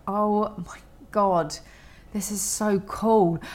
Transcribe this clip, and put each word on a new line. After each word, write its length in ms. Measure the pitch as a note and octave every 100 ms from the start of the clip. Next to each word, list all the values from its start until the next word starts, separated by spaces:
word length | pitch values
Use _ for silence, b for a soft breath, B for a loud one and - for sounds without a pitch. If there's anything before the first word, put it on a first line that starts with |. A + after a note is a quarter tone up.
| -
"Oh 440 | G3+ G#3 G#3 G#3+ - F3
my 120 | - - - -
God, 460 | G#3+ G3 F3 D3+ - b b b b b
this 180 | G#3 F#3+
is 120 | G3+
so 400 | - - G#3+ G3
cool." 580 | - - A3 A3 F3 E3 B